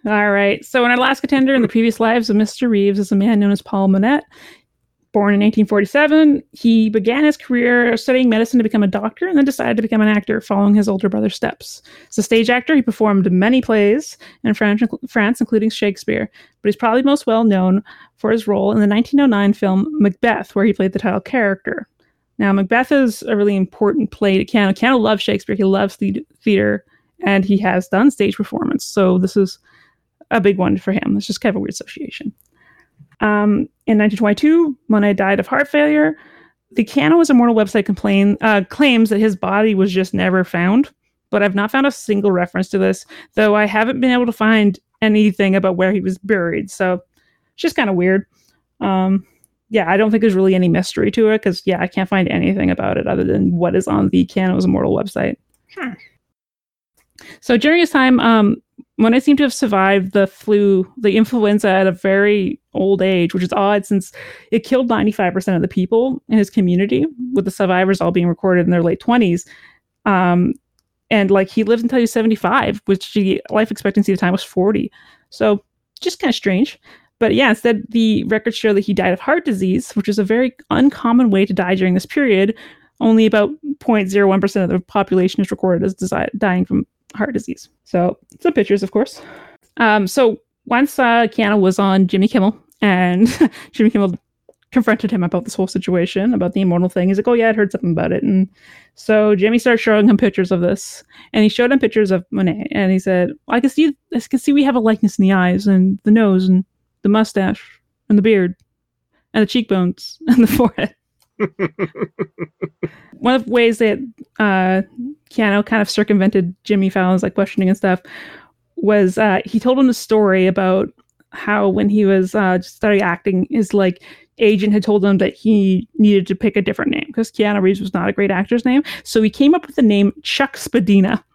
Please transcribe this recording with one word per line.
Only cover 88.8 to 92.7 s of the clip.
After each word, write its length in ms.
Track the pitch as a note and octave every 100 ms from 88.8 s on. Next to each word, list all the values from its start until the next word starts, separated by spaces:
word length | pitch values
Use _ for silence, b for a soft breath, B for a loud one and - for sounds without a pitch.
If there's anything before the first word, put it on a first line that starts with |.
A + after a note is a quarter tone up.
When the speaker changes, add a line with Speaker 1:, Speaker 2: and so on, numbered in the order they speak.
Speaker 1:
of 80 | G3
course. 300 | G#3 C4 - B B B B _ -
Um, 300 | A3+ G#3+ F#3+
so, 340 | - B3 A3+ _ _ -
once, 340 | A#3+ C#4 -
uh, 280 | B3 A#3 A#3
Keanu 320 | - G#3 G#3
was 200 | F#3+ F#3
on 280 | G3 F#3+ F#3
Jimmy 200 | F#3+ G3+
Kimmel, 280 | A3+ G3 - _